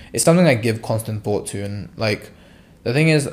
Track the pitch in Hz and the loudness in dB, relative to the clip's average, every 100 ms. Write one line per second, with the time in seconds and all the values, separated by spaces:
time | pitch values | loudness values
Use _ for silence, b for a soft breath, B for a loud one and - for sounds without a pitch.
0 | B - - 170 165 120 117 107 - 110 | B 0 4 6 6 4 0 -2 -4 -6
1 | 110 107 107 104 - 101 101 101 90 - | -4 -6 -2 -4 -4 -8 -8 -10 -12 -4
2 | 110 101 - B B B B B - 127 | -2 -2 -6 B B B B B -4 0
3 | 160 151 135 | 4 2 0